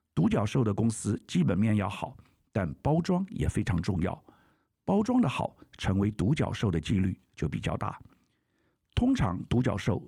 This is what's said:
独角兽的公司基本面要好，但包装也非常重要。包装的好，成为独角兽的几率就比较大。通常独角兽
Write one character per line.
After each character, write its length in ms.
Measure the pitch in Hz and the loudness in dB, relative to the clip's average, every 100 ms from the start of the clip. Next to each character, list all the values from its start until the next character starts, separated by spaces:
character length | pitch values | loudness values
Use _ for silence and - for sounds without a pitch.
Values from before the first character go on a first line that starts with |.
| _ | _
独 140 | - 196 | -2 0
角 180 | 208 104 | 2 0
兽 160 | 139 | 0
的 120 | 110 | 0
公 160 | 101 113 | 2 0
司 300 | 110 101 - - | 0 -4 -4 -2
基 160 | 180 | 0
本 160 | 143 90 | 2 2
面 200 | 110 107 | 2 2
要 100 | 95 | 0
好， 300 | - 82 - _ _ _ | -6 -10 -12 _ _ _
但 200 | 208 175 - | -4 -4 -4
包 260 | 139 160 | -2 0
装 240 | 170 180 196 | 0 -2 -2
也 180 | - 82 | -2 -2
非 160 | - | 0
常 180 | 101 87 | 0 -2
重 200 | 90 95 | 0 -2
要。 200 | 90 82 - - _ _ _ _ - | -2 -4 -14 -20 _ _ _ _ 0
包 160 | 196 | 0
装 200 | 220 254 | 2 2
的 80 | 165 | 2
好， 260 | - - - - - | 0 -6 -8 -20 -6
成 200 | - 95 | 0 2
为 140 | 104 | 0
独 240 | 104 95 156 | 0 0 2
角 160 | 90 | 0
兽 180 | - 104 | 0 0
的 100 | 82 | 0
几 200 | - 98 | 0 0
率 180 | 95 - _ | 0 -2 _
就 140 | - 76 | -6 -4
比 100 | - | -4
较 200 | 80 80 | -4 -4
大。 220 | - - - _ _ _ _ _ _ _ _ | -6 -10 -16 _ _ _ _ _ _ _ _
通 220 | - 247 269 | 0 2 2
常 260 | 101 87 - | 0 -2 0
独 180 | 117 | 0
角 140 | 123 95 | 0 0
兽 280 | - 90 | 0 -2